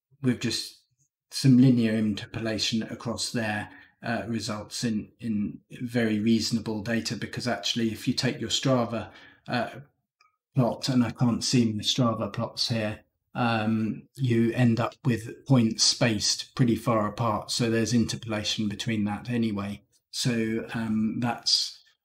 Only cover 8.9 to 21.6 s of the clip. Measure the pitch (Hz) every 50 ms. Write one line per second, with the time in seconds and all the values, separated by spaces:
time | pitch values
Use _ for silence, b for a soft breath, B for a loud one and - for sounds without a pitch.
8.9 | 117 110 95 - b b b b b b b - - 120 107 - - 131 - -
9.9 | _ _ _ _ _ _ _ _ _ _ _ _ _ 135 120 110 107 - - -
10.9 | 127 127 117 110 104 - 131 120 110 92 - - - 123 120 113 107 104 95 -
11.9 | - - 123 117 110 110 107 101 - - 113 - - - - - 120 113 107 104
12.9 | 101 - - _ _ _ _ _ _ 127 123 117 113 110 107 110 113 110 110 104
13.9 | 113 - - _ _ - 135 120 117 113 117 113 - 123 123 120 113 113 113 -
14.9 | - - - 131 113 104 110 - - - - - 135 123 113 113 113 - - -
15.9 | - - 131 117 107 101 - - - - - - _ - 131 117 110 110 - 123
16.9 | 117 110 104 104 101 - 123 113 104 95 - - - - 123 117 113 113 113 101
17.9 | 123 117 110 107 - 104 - 113 107 107 104 - - - 110 104 104 - - 117
18.9 | 113 104 101 104 104 98 - 120 120 117 113 113 101 98 101 101 101 - - _
19.9 | _ _ _ _ - - - 131 120 117 113 110 113 113 113 - - 113 113 113
20.9 | 110 110 107 107 - - 120 120 - - - - - -